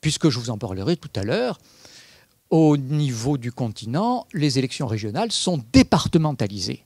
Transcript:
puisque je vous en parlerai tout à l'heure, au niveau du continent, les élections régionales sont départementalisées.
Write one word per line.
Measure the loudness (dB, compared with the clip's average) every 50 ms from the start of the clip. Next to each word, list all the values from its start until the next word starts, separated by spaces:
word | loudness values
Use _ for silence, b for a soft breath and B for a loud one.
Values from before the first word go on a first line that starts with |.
puisque | 0 -2 -2 0 0 0
je | 0 0
vous | -6 -8
en | -8 -6
parlerai | -6 -8 -6 -4 -2 -2 -2 -4
tout | -4 -10 _
à | -6 -4
l'heure, | -2 -2 -2 -2 -4 -6 -8 b b b b b b b b b b b b b b b b _ _
au | 4 6 6 6 6 4
niveau | 2 -2 0 0 0 0 -2 -2 -2 -2 -2 -2
du | -4 -8
continent, | -6 -4 -6 -6 -4 -8 -8 -6 -4 -2 0 0 -2 -4 -6 _ -4
les | 0 0 0 2 0
élections | 0 -2 -2 -6 -4 -4
régionales | -4 -4 -4 -4 -4 -2 -4 -2
sont | -2 -2 -2 0 -2 -2 -4 4 6
départementalisées. | 6 8 8 4 2 2 2 2 2 2 2 0 -2 -4 -4 -4 -6 -6 -8 -8 -10 _